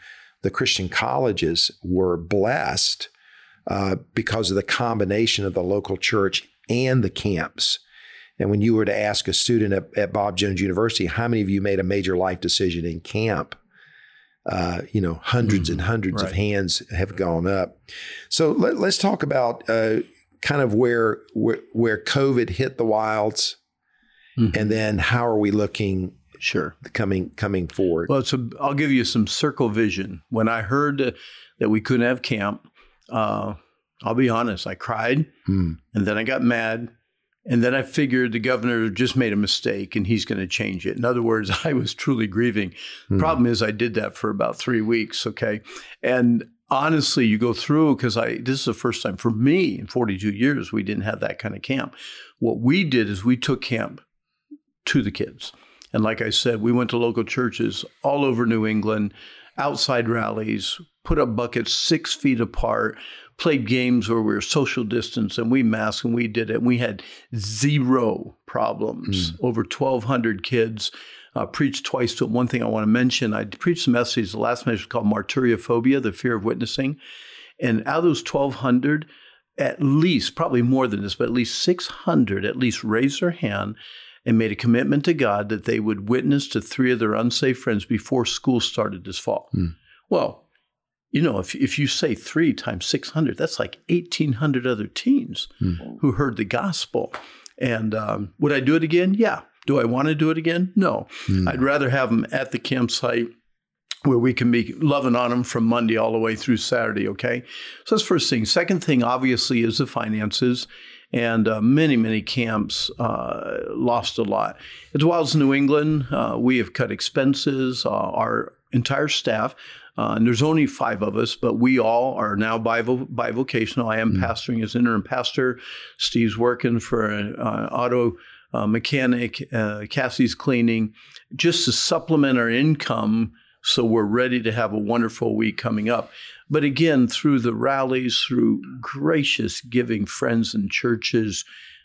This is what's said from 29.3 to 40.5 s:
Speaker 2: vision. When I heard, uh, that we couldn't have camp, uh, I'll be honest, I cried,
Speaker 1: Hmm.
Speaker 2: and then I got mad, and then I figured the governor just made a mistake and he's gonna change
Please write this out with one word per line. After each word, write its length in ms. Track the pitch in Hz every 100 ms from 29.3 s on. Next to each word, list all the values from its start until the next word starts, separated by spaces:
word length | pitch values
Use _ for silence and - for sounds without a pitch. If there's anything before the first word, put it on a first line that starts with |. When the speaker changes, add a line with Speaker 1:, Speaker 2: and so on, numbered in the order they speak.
| - 151 - 120
Speaker 2:
vision. 540 | 104 107 90 95 92 -
When 180 | 110 110
I 140 | 117
heard, 380 | 101 135 147 139
uh, 80 | 127 - - - - -
that 100 | 107
we 100 | 107
couldn't 260 | 107 123 120
have 160 | 123
camp, 420 | - 107 101 107 _ _ _ _ -
uh, 440 | 113 107 104 104 101 _ _ _ _
I'll 100 | -
be 140 | 117 127
honest, 340 | 113 120 92
I 120 | - 92
cried, 500 | - 110 113 143 160 _ -
Speaker 1:
Hmm. 260 | 95 85 80 _
Speaker 2:
and 140 | 107 101
then 100 | 104
I 60 |
got 180 | 113 131
mad, 500 | 123 117 113 113 120 _ _ _ _ _ -
and 140 | 120
then 100 | 123
I 80 | 135
figured 480 | 131 - 143 127 123
the 80 | 113
governor 500 | 117 127 120 117 113
just 260 | 98 127 131
made 160 | 117
a 40 | 104
mistake 600 | 101 - 117 101 101 110
and 100 | 98
he's 180 | 113
gonna 220 | - 101
change 400 | 92